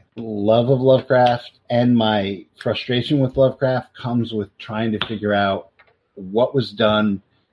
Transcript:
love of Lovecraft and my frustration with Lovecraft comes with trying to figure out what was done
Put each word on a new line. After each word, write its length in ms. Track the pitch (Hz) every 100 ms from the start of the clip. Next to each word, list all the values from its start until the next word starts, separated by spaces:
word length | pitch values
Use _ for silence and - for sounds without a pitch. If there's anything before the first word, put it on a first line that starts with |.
| _ -
love 520 | 113 104 101 113 120
of 100 | 135
Lovecraft 720 | 131 131 - 127 123 120 - - -
and 260 | 120 123 120
my 480 | 110 107 98 98 - _
frustration 600 | 120 107 - 123 117 147
with 160 | 127 135
Lovecraft 600 | 131 - 131 127 - -
comes 360 | 123 120 113
with 240 | 110 101 _
trying 340 | - 110 113
to 140 | 107 -
figure 260 | 107 104
out 380 | 101 101 98 - _ _ _ _
what 400 | - 95 104 127
was 180 | 139 107
done 500 | 101 110 107 107 98 - _ _